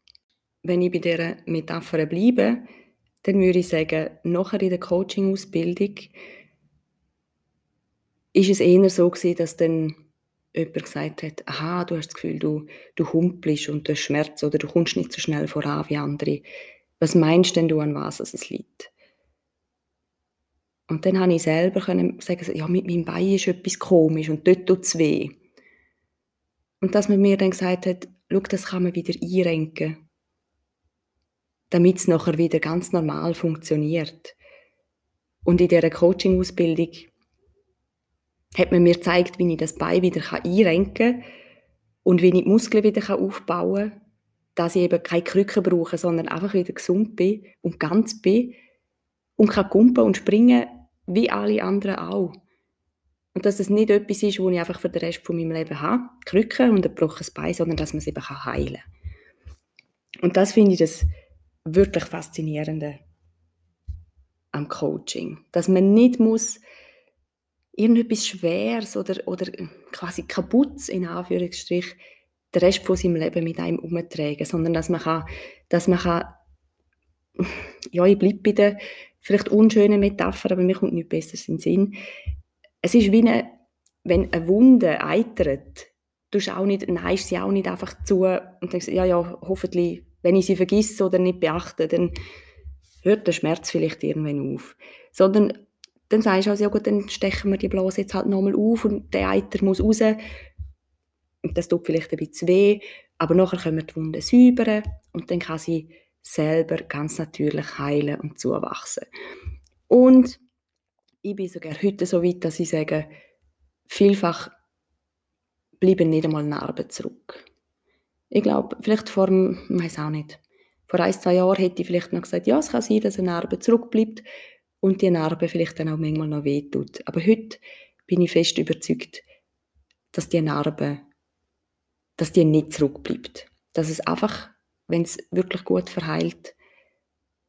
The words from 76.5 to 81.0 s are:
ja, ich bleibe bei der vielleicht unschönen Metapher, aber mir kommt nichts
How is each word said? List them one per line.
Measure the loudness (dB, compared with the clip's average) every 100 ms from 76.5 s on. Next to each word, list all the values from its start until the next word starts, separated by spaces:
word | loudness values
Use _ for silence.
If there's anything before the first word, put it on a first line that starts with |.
| _ _ _ _ _ _ _ _ -6 -6 -8 -16 -16 -6
ja, | 2 4
ich | 6
bleibe | 2 2
bei | 2
der | 4 4 2 -10 -18 -20 _
vielleicht | -2 0 2
unschönen | 6 6 6 4 4
Metapher, | 2 0 -4 -2 -2
aber | 0
mir | 0 0
kommt | -2
nichts | -2